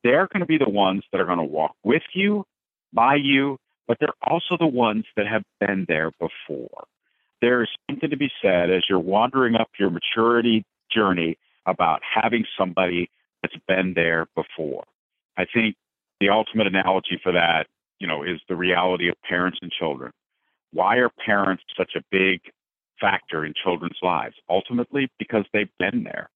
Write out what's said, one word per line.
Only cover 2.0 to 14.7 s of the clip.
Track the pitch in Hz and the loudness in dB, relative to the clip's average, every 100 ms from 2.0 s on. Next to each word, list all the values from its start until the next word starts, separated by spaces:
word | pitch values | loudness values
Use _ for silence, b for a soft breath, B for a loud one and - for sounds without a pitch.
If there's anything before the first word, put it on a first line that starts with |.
| - | -2
you, | 180 202 208 190 _ _ _ _ | -2 0 0 -6 _ _ _ _
by | 120 120 143 | 2 4 4
you, | 139 139 139 131 _ _ - | 4 2 2 -4 _ _ -4
but | 117 | 0
they're | 151 - | 0 -2
also | - 165 - 180 | -2 -2 -2 0
the | 165 | 2
ones | 123 117 107 107 - | 4 2 2 -4 -4
that | 104 | -2
have | 110 101 _ | -2 -4 _
been | 101 95 85 | 0 0 0
there | 78 80 | 0 -2
before. | - 82 - - 71 60 - - _ _ _ _ _ | -4 -8 -8 -10 -10 -10 -16 -20 _ _ _ _ _
There's | 120 123 110 - - | 2 2 0 -6 -10
something | 139 151 | -6 -4
to | 139 | -2
be | 139 - | -4 0
said | 208 90 87 | 2 4 4
as | 92 - | 2 2
you're | 95 | 0
wandering | 85 98 123 135 123 113 | 2 2 2 2 4 2
up | 113 - | 0 0
your | 98 | 0
maturity | 85 - 113 113 120 117 110 98 _ _ | 0 -4 2 4 4 4 2 0 _ _
journey | 113 101 90 82 82 _ _ - | 2 2 2 0 -4 _ _ -4
about | 92 82 76 | 0 2 0
having | - 110 113 113 110 - | -2 0 0 0 -2 -2
somebody | 92 87 92 87 87 _ _ _ | -2 0 0 0 -4 _ _ _
that's | 85 - - | -10 -10 -2
been | 95 92 85 | 0 0 0
there | 82 82 82 - | 0 0 -2 -6
before. | 78 - 78 | -6 -8 -8